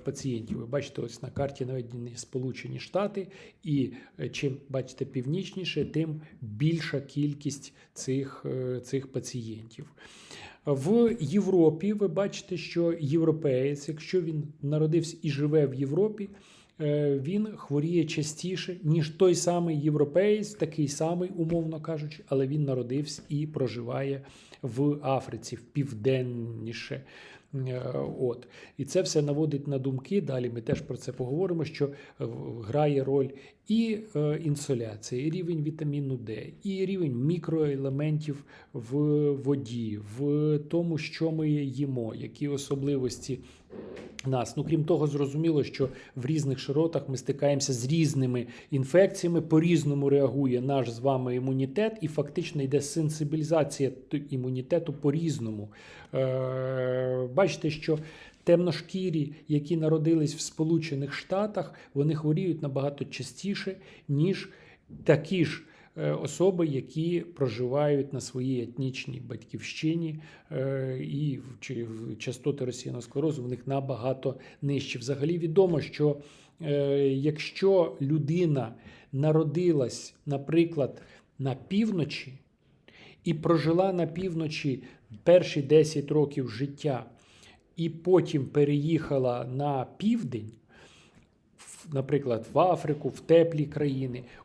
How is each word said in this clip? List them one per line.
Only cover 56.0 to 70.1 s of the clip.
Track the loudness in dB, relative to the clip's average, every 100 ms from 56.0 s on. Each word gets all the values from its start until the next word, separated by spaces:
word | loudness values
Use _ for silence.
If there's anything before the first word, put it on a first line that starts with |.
| -6
Е, | -2 0 0 -2 -4 -4 -2 0 0 0 -2 0
бачите, | 2 2 2 -4
що | -2 0 -2 -2 -16 -20 -4
темношкірі, | 4 6 6 -2 -4 -4 -2 0 -2 -6 -2
які | 0 2 2
народились | 4 4 4 4 2
в | -2
Сполучених | -6 -2 2 2 0 -4 -4
Штатах, | -6 -4 -2 0 -2 -6 -10 -6
вони | 0 2
хворіють | 2 2 2 0 -2
набагато | -2 -2 -2 -4
частіше, | -8 -8 -12 -8 -6 -4 -6 -10 -14 -12 -2
ніж | 2 2 0 -6 -16 -20 -20 -20 -2
такі | 4 4 4 2
ж, | 2 -2 -12 -20 -18 -6
е, | -2
особи, | -2 -4 2 2 4 0
які | 0 -4 -2 0 -2
проживають | -4 -2 -2 0 -2 2 2 2 0
на | -6
своїй | -8 -4 -2 -2
етнічній | -4 -4 -4 -4 -8 -10
батьківщині, | -10 -12 -12 -12 -10 -4 -2 0 -2